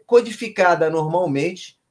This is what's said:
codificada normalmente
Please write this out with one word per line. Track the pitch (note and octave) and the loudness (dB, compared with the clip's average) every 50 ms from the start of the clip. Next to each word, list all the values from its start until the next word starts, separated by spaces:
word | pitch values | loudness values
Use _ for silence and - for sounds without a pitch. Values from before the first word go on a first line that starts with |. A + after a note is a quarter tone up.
| _ | _
codificada | - A#3+ A#3+ G#3+ A#3 G#3+ - A#3+ A3 A3 G3+ F#3 F3+ E3+ D#3+ E3 D#3 | 2 4 4 4 2 -4 -10 -10 -6 0 2 2 2 2 2 0 0
normalmente | D#3+ D#3+ D#3 D#3 D#3+ F3+ F#3 D#3+ C#3 C#3 D3 F3 F#3+ F#3 - - - _ _ _ | 0 -2 -2 -2 -2 -2 -2 -2 -2 -2 -2 -4 -6 -8 -14 -20 -20 _ _ _